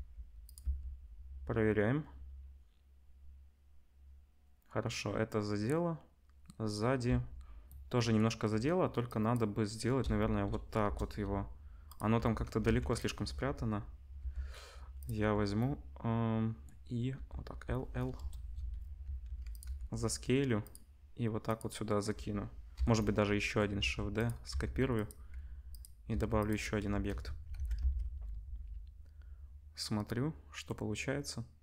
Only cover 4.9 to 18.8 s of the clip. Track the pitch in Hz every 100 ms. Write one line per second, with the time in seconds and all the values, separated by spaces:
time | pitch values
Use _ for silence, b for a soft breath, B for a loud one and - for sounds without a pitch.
4.9 | - 107 104 110 110 104 104 107 160 170
5.9 | 160 - - - - - - 110 104 117
6.9 | 131 120 123 120 - B B B B -
7.9 | 123 113 110 113 - 107 107 135 185 131
8.9 | 127 120 113 107 120 107 104 104 113 110
9.9 | 131 113 107 110 107 101 110 - 113 104
10.9 | - 104 - 98 98 101 - B B B
11.9 | B 107 113 120 107 117 113 110 117 120
12.9 | 113 104 - 104 - 131 143 117 104 -
13.9 | - - - B B B B B B B
14.9 | B - 107 107 104 104 104 127 - -
15.9 | - 117 113 113 113 113 113 - - -
16.9 | 120 127 135 - - - - - 123 -
17.9 | 127 127 - - - - - - -